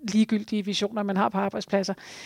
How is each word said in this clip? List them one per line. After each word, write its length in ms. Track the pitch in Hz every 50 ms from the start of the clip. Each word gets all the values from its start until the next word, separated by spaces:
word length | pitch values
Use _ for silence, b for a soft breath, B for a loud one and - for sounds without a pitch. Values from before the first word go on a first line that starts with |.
| 294
ligegyldige 640 | 214 196 214 220 - 220 214 208 - - 214 196
visioner, 380 | 202 196 - 208 202 226 214 208
man 140 | 202 196
har 120 | 190 202 226
på 100 | 214 190
arbejdspladser, 560 | 202 196 - - 190 - - 196 196 - 190 B B B B B B